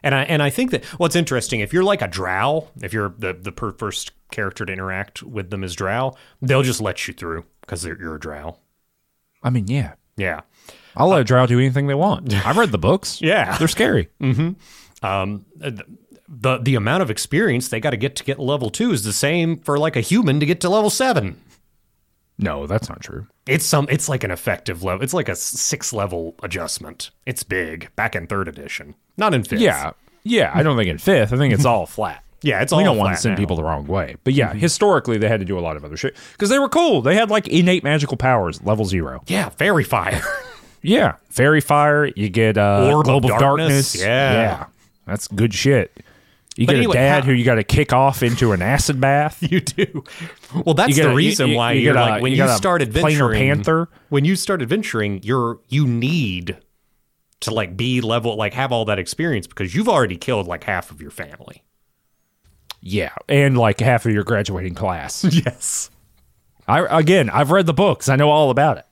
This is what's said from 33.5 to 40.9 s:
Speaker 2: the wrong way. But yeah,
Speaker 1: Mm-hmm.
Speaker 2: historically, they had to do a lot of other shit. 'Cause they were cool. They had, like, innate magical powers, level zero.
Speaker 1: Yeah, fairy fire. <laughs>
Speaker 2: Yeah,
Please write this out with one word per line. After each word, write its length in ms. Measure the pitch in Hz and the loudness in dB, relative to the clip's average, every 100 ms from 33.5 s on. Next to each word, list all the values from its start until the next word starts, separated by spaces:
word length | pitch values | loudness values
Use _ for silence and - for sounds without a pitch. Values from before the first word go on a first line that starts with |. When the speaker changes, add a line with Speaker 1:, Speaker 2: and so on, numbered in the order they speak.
| 85 | -2
Speaker 2:
the 80 | |
wrong 240 | 78 76 71 | -2 -4 -4
way. 300 | 95 78 - | -4 -4 -6
But 100 | - | -2
yeah, 160 | 135 95 | 0 0
Speaker 1:
Mm-hmm. 100 | 107 | 0
Speaker 2:
historically, 580 | 160 - 208 165 123 113 | -2 2 2 2 2 0
they 100 | 107 | 2
had 100 | 110 | 0
to 60 | 92 | -2
do 120 | 95 | -4
a 40 | |
lot 160 | 85 76 | -4 -8
of 80 | 73 | -10
other 100 | 78 | -8
shit. 180 | 131 - - - | -8 -8 -20 -4
'Cause 120 | 202 | 0
they 100 | 269 | 2
were 100 | 277 | 2
cool. 320 | 311 339 180 | 2 4 2
They 140 | 120 190 | 2 2
had, 160 | 226 | 2
like, 160 | 214 - | 0 2
innate 360 | 160 180 185 | 2 4 2
magical 340 | 139 151 143 127 | 0 0 -2 -2
powers, 440 | 131 123 87 76 | 2 2 0 -4
level 200 | 95 107 104 | -2 0 0
zero. 380 | 92 76 64 - | -2 -4 -8 -4
Speaker 1:
Yeah, 220 | 196 156 | -4 -4
fairy 340 | - 175 175 - | -2 0 2 2
fire. 360 | 117 87 101 - | 0 0 -4 -4
<laughs> 40 | 571 - - - _ | -8 -12 -20 -20 _
Speaker 2:
Yeah, 320 | 143 | 0